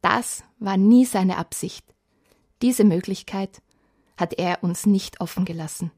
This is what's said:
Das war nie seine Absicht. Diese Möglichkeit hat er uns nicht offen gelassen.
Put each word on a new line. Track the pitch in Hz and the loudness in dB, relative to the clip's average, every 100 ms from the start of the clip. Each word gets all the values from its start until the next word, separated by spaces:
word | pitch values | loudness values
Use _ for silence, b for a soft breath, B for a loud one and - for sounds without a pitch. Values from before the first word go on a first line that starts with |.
Das | 180 220 240 - - _ | 2 0 -2 -12 -16 _
war | 202 190 | -2 2
nie | 202 247 | 6 6
seine | 254 202 185 185 | 6 2 0 -2
Absicht. | 170 - - - _ _ _ _ _ _ _ _ | -6 -8 -10 -12 _ _ _ _ _ _ _ _
Diese | 240 247 | 0 4
Möglichkeit | 208 170 180 190 - 196 196 - _ _ _ _ _ - | 4 4 -2 -8 -8 -8 -8 -12 _ _ _ _ _ -8
hat | 170 | -6
er | - 175 180 | -2 -2 -2
uns | 180 180 208 | -4 -2 2
nicht | 196 - - | 2 0 -10
offen | 175 - | -8 -4
gelassen. | 185 165 160 - 170 | -4 -6 -10 -8 -10